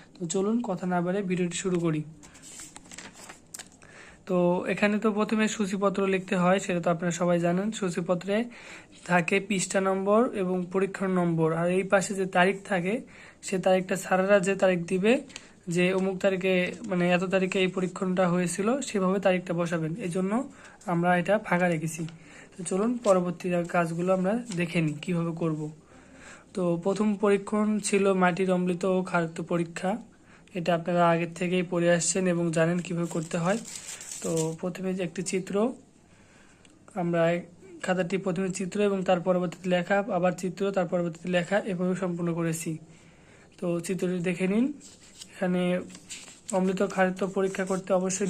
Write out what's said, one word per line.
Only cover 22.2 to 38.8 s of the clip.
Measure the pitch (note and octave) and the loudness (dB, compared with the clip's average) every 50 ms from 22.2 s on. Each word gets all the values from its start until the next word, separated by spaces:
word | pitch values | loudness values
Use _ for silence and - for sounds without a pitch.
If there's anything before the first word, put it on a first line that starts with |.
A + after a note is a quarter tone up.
| - - - - - - - | -20 -20 -20 -20 -20 -20 -14
তো | - F3+ - | -12 -6 -4
চলুন | F#3 F#3 G#3+ A#3+ B3 A#3+ - | -2 0 0 0 -2 0 4
পরবর্তী | G#3 F#3+ F#3 F3 F3+ E3+ - - F3+ F3 F3 E3+ F3 - | 4 6 6 4 0 -4 -4 -4 -2 0 0 -2 0 0
কাজগুলো | F3+ E3+ E3 E3 E3+ F3+ F#3 F#3+ F#3 | 0 0 2 0 -2 0 2 2 2
আমরা | F3+ F#3 A3 A#3+ A#3+ - F#3 E3+ | 2 0 0 -2 -4 -6 -4 -4
দেখে | F3 E3+ - F3 D#3+ | -4 0 0 0 0
নিই | D3+ D3 D3 - | 0 -2 -4 -4
কীভাবে | F#3 F3 E3+ E3 E3+ D#3+ E3 | -2 -2 -2 0 -2 -2 -2
করব। | F3 D#3+ D#3 D#3 D#3 D3+ - - - - - - - - - - - - - - - - - | -2 -2 -2 -2 -4 -8 -10 -14 -20 -20 -20 -20 -20 -20 -20 -20 -20 -20 -20 -20 -20 -10 -4
তো | F#3+ F3+ F3 E3+ E3+ F3 | -2 0 0 0 2 2
প্রথম | G3 F#3+ G3 G#3+ G#3+ G3+ F#3+ G#3+ | 0 2 2 2 2 2 2 4
পরীক্ষণ | G3+ G3+ G3 G3+ - G#3+ G#3+ G#3+ G#3+ G#3+ G3+ - - | 4 4 4 2 -2 0 0 2 2 0 0 0 0
ছিল | G#3 G3 G3 G3 F#3+ F#3 | 2 4 4 4 4 4
মাটির | F3+ F3+ F3 F#3 F#3+ F#3 F#3 F3+ | 4 4 4 2 0 2 2 2
অম্লিত | F3+ F3+ F3+ F3 - F#3+ F#3 | 2 0 -2 0 0 0 2
ও | F#3 F#3 F#3 | 0 0 0
খারত্ব | - F3 E3 D#3+ E3 - E3 - | 0 0 0 0 -4 -8 -4 -2
পরীক্ষা। | F3+ E3+ E3+ E3 - - - F#3 A3 - - - - - - - - - - - - F3+ | 0 -2 -2 -2 -6 -4 -2 -2 -2 -2 -6 -14 -20 -20 -20 -20 -20 -20 -20 -12 -8 -4
এটা | E3 F3+ F3 E3 | 0 0 0 0
আপনারা | E3 F3+ F3 F3 E3+ E3+ E3+ | 0 0 2 4 4 4 4
আগের | E3 E3+ E3+ E3+ - | 2 0 -4 -4 -4
থেকেই | F#3 F3 F#3 F#3 F3 F3 | -2 0 0 0 0 0
পড়ে | F3+ E3+ E3+ F3 F3 F3 | 0 2 4 4 4 4
আসছেন | E3 - - F#3+ F#3 F3+ E3+ | 2 0 0 0 2 2 2
এবং | E3+ F3 E3+ D#3+ E3 | 2 0 0 2 2
জানেন | D#3+ E3 F3+ F3+ E3 | 2 2 2 0 -2
কীভাবে | - F3 E3+ E3+ E3 - | -4 -4 -4 -4 -4 -4
করতে | E3+ D#3 - - F3 E3 | -6 -6 -4 -4 -2 0
হয়। | F3+ G#3 A#3 - - - - - - - - - - - - - | 0 0 -2 -4 -10 -14 -14 -14 -14 -14 -14 -14 -14 -14 -8 -6
তো | F3 E3 D#3+ D#3+ D#3+ E3 - | -2 -2 0 0 -2 -4 -4
প্রথমে | - F3+ F3 - F#3 F#3+ F#3 F#3+ | -6 -6 -6 -4 -4 -4 -4 -4
যে | F3+ E3+ | -4 -6
একটি | - G3 F3 - | -6 -6 -6 -4
চিত্র, | G3+ F#3 F#3 - F#3 G3+ A3 C4+ - - - _ _ - _ _ - - - - - - - - - _ - - - - - - - G3 | -4 -4 -4 -2 0 0 0 0 -2 -6 -16 _ _ -20 _ _ -20 -20 -20 -20 -20 -20 -20 -20 -20 _ -20 -20 -20 -20 -20 -12 -6 -4
আমরা | F3 E3+ E3+ E3+ E3 E3+ F3 | -2 0 2 4 4 4 2
এই | F3+ - - - - - - - - - | 0 -4 -8 -18 -20 -20 -20 -14 -8 -2
খাতাটি | F#3+ F#3 F3+ F3+ F3 G3 F3+ - | -2 0 0 0 -2 -2 -2 -2
প্রথমে | F#3 F3 F#3 F#3+ F#3 F3+ - | -2 -2 -2 -2 -4 -2 -4
চিত্র | F#3+ F3 - G3+ | -6 -6 -2 0